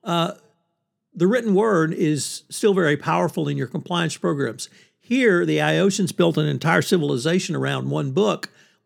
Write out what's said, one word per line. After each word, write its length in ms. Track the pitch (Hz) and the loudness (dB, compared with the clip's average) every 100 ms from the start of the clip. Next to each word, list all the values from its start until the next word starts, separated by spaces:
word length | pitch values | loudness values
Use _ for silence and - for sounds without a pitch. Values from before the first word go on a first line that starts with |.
uh, 300 | 208 170 165 - _ _ _ _ _ _ _ | -4 -2 -2 -6 _ _ _ _ _ _ _
the 140 | 196 180 | 0 2
written 260 | 247 226 | 2 2
word 400 | 190 220 180 160 | 2 4 2 2
is 500 | - 160 151 - - - | 0 0 0 -4 -10 -14
still 240 | - 208 | 0 2
very 240 | 190 160 147 | 4 2 0
powerful 500 | 160 175 175 - 147 | 0 0 0 -2 -4
in 100 | 139 | -4
your 100 | 127 | -6
compliance 500 | - - 175 165 - | -6 -4 -4 -4 -2
programs. 520 | 170 147 123 110 - _ _ _ | -4 -2 -4 -6 -14 _ _ _
Here, 460 | - 254 240 175 170 | -4 2 4 2 2
the 140 | 151 | 0
Iosians 560 | 151 160 196 196 180 - | 2 2 2 2 -2 0
built 220 | 170 151 | 0 2
an 100 | 151 | -2
entire 340 | 135 156 170 | 0 0 2
civilization 760 | - 185 147 135 147 185 190 143 | 2 0 0 -2 0 0 -2 -4
around 340 | 135 135 131 | -4 -4 -4
one 220 | 151 143 | -4 -2
book. 380 | 131 208 170 - _ _ _ | 0 0 -2 -8 _ _ _